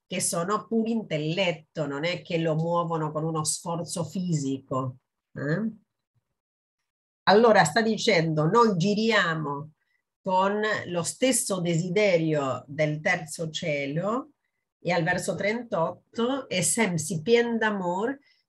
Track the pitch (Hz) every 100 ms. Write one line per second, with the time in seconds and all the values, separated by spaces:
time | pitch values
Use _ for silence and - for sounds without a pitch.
0 | - 185 - 175 180 208 - 226 220 226
1 | 170 156 156 180 180 160 - 165 139 139
2 | 170 170 - 165 165 156 165 170 165 165
3 | 156 151 160 160 156 - 170 170 160 180
4 | 156 190 180 151 135 135 - 131 131 -
5 | _ _ _ 143 139 175 220 - _ _
6 | _ _ _ _ _ _ _ _ _ _
7 | _ _ - 208 233 202 160 226 226 196
8 | 226 175 160 151 156 233 226 175 202 208
9 | 226 208 175 160 143 143 156 _ _ _
10 | _ _ 190 185 196 208 214 165 - 175
11 | 165 - 262 - - 185 170 165 180 190
12 | 208 170 160 151 135 123 - 143 151 151
13 | 160 - 160 - 160 - 170 143 139 156
14 | 196 247 320 _ _ _ _ _ 170 175
15 | 165 180 196 165 196 233 233 180 175 -
16 | _ - 240 277 - 185 165 233 208 170
17 | - 165 233 233 233 226 220 202 175 180
18 | 240 277 _ _